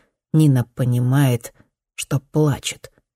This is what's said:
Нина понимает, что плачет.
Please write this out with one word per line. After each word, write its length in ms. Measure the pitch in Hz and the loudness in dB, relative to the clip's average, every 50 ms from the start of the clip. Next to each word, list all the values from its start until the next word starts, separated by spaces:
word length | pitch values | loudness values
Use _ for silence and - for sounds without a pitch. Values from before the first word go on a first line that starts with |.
| _ _ _ _ _ _ - | _ _ _ _ _ _ 2
Нина 320 | 156 156 147 131 123 117 - _ | 4 4 4 4 2 0 -4 _
понимает, 800 | - 123 123 123 123 123 123 131 143 143 131 120 117 - - - _ _ _ _ _ _ _ _ | -4 -2 -2 0 0 0 0 2 2 2 2 0 -2 -6 -14 -20 _ _ _ _ _ _ _ _
что 240 | - - - 143 131 | -16 -10 -6 -6 -8
плачет. 720 | - _ - 151 151 147 127 101 - - - - - - _ _ _ _ _ | -8 _ -2 -2 0 0 -2 -4 -8 -12 -12 -12 -20 -20 _ _ _ _ _